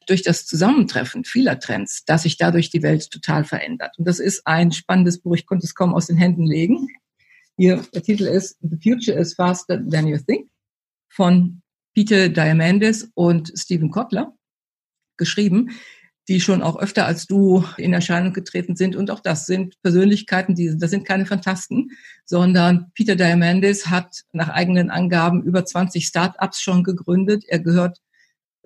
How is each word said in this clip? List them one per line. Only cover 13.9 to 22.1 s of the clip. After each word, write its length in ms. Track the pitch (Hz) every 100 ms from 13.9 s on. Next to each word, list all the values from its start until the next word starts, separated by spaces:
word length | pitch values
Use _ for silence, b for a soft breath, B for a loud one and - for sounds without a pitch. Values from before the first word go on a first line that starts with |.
Kotler 420 | 196 254 196 269 - _ _ _ _ _ _ _ -
geschrieben, 540 | 170 - 208 185 247 B B B B B -
die 100 | 185
schon 220 | 175 185
auch 160 | 160 160
öfter 280 | 196 - 170
als 220 | 160 -
du 380 | 196 196 185 180 -
in 160 | -
Erscheinung 400 | 175 170 175 185
getreten 460 | 180 180 180 180 175
sind. 180 | 190 180
Und 160 | 196
auch 80 | 214
das 260 | - 156 -
sind 300 | 185 185 -
Persönlichkeiten, 720 | 190 175 196 208 - 190 190 175
die, 220 | 170 156
das 120 | 170
sind 140 | 196
keine 220 | 196 196 190
Phantasten, 640 | 196 190 180 - - - B B